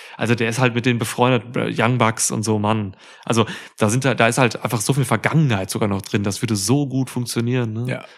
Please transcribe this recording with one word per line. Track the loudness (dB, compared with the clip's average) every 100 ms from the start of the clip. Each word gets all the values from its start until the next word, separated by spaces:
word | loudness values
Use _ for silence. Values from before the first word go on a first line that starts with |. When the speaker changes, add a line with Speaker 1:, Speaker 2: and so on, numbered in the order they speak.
| -16 -4
Speaker 1:
also | 0
der | 2 0
ist | 2
halt | 0
mit | 2
denen | 0 0
befreundet, | -2 0 2 2 -2 -4
äh, | -2
Young | 0 2 2
Bucks | 2 0 -2
und | -2
so, | 0 0
Mann. | 0 0 -4 -10 -20 -10
Also | -2 0 0 -2 -12 -2
da | 0
sind | 2
halt, | 2 4
da | 4
ist | 4
halt | 2 0
einfach | -4 -2
so | 0
viel | 0 2
Vergangenheit | 0 2 2 4 2 -2
sogar | -2 -2
noch | -2
drin, | -2 -2
das | -2 -2
würde | -2 0
so | 2 0 0
gut | -2 -4
funktionieren, | -4 -4 -2 -2 0 -2
ne? | -4 -6
Speaker 2:
Ja, | -6
Speaker 1:
Und | -10